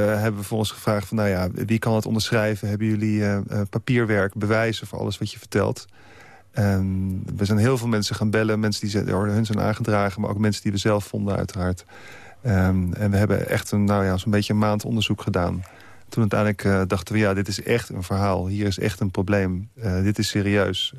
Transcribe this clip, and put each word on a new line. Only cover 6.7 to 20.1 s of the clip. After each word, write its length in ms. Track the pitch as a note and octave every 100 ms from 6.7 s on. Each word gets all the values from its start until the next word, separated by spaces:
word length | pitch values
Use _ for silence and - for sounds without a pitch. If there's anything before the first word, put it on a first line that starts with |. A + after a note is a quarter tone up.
| G2 F#2+ F#2+ F#2+ F#2+ - G2
we 100 | G2
zijn 120 | G#2+
heel 200 | A#2 C3
veel 100 | A#2
mensen 280 | G#2+ G2+ -
gaan 140 | G#2+
bellen. 300 | A2 A2 G#2+
Mensen 220 | G#2+ G#2
die 80 | G#2
ze-, 140 | G2+
door 240 | F#2 F#2+ G#2
hun 180 | G#2 A2
zijn 140 | G#2
aangedragen, 600 | G2+ G#2+ A2 G#2 G2+ G#2+
maar 80 | G#2
ook 80 | G2+
mensen 240 | G#2+ G2+
die 80 | G#2+
we 60 | G2
zelf 260 | A2 G#2 -
vonden 300 | G#2+ G2+ F#2
uiteraard. 500 | F2+ F#2+ F2+ F2+ - - - - - -
Ehm, 520 | B2 F#2+ F#2 F#2+ F2+
en 180 | F#2 G#2
we 60 | G2+
hebben 320 | G#2 G2 -
echt 220 | G#2+ -
een, 120 | G#2
nou 220 | G2+ G#2 G2
ja, 120 | F#2
zo'n 140 | A2
beetje 220 | G#2 G2+
een 60 | G#2+
maand 260 | G#2+ G#2+ A#2+
onderzoek 360 | A2+ - G2+
gedaan. 420 | - F#2+ F2 F2+ F#2+ - - - -
Toen 120 | -
uiteindelijk, 420 | G#2+ G#2+ G#2+ G#2
eh, 180 | G2+ F#2+ F#2
dachten 260 | G2 -
we, 60 | G#2+
ja, 140 | G#2
dit 140 | G2 G2+
is 160 | F#2+
echt 260 | - A#2+ -
een 140 | -
verhaal. 440 | F#2 G2 G2+ F2+ F2+
Hier 180 | G#2 G2+
is 120 | F#2
echt 200 | G#2+ -
een 120 | G2+
probleem. 580 | G#2 F#2+ G2+ F#2 F2+ G#2+ -
Eh, 260 | A2+ F#2
dit 180 | G2